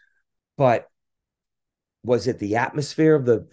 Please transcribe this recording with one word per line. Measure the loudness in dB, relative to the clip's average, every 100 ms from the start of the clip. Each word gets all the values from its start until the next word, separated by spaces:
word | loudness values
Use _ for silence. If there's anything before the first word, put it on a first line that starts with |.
| _ _ _ _ _ -2
But | 0 0 -4 _ _ _ _ _ _ _ _ _ _ _
was | -2 -2 -2
it | -6
the | -4 -2
atmosphere | -4 -4 -6 0 2
of | 4 2
the | 0 -2